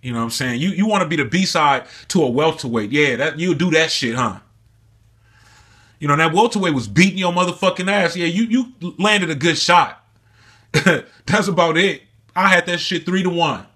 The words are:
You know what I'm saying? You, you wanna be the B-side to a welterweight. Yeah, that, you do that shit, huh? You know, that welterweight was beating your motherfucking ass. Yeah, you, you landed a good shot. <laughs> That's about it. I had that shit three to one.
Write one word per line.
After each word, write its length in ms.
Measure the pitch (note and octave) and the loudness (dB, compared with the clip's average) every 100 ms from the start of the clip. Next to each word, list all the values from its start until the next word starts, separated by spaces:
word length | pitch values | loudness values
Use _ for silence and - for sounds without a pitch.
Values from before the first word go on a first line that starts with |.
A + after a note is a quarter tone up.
You 120 | B2+ | -6
know 60 | A#2+ | -6
what 60 | |
I'm 60 | A#2 | -4
saying? 320 | - B2+ A#2+ | -4 -4 -2
You, 80 | E3+ | -4
you 160 | F3 G#3+ | 0 0
wanna 200 | G#3 E3 | 0 0
be 100 | D#3+ | -2
the 100 | C3 | -2
B-side 580 | F3 F#3 F3 D3 C3 - - - | 0 0 2 2 0 -4 -20 -4
to 140 | F#3+ | 0
a 60 | C#3 | 2
welterweight. 640 | B2 D#3+ D#3 C3 A#2 G#2 | 2 0 0 -4 -4 -2
Yeah, 260 | C#3 D3 A#2+ | 0 0 0
that, 220 | D3 D3+ | -4 -2
you 160 | F3+ | -2
do 160 | D3+ F3 | 0 2
that 180 | D#3+ D#3+ | 2 0
shit, 240 | - A#2+ | -2 -4
huh? 240 | A#2+ A#2 F#2+ _ _ _ _ _ _ _ _ _ _ _ _ _ _ _ _ | -2 -2 -4 _ _ _ _ _ _ _ _ _ _ _ _ _ _ _ _
You 60 | D3 | 0
know, 100 | D3 | 2
that 160 | E3 | 2
welterweight 420 | E3 A#3 A3 F3+ | 2 2 2 0
was 120 | C#3 G#2 | -2 -2
beating 320 | G2+ F#3+ F3+ | 2 4 2
your 140 | F#3 | -2
motherfucking 580 | F3 F3+ F3 F#3+ F#3 F#3 | 0 -2 0 -2 -2 -2
ass. 260 | G3+ F3 E3+ | 0 -2 -2
Yeah, 100 | E3+ | -2
you, 180 | F3+ | -2
you 500 | A#3 A#3 B3 - E3+ D#3+ | 0 0 -2 -8 -12 -2
landed 320 | G3 G#3 F3 | 2 2 0
a 40 | |
good 240 | D3 D#3+ D#3 | 0 0 0
shot. 460 | - F3 C#3 - _ _ _ | 4 4 4 -4 _ _ _
<laughs> 380 | _ _ _ _ | _ _ _ _
That's 760 | D3+ F#3+ D3+ - _ - G#3+ G3 | 0 2 0 -4 _ -2 -2 0
about 280 | D#3 C#3+ D#3+ | 2 2 2
it. 260 | F#3+ D#3 _ _ _ - | 0 -2 _ _ _ 0
I 120 | F#3+ | 2
had 180 | F3+ F3 | 2 2
that 120 | F3 | -6
shit 260 | - F3 | -4 -6
three 200 | E3 F#3+ | -2 -2
to 60 | F3+ | 0
one. 360 | E3+ E3 G#2+ - | 0 -2 -2 -10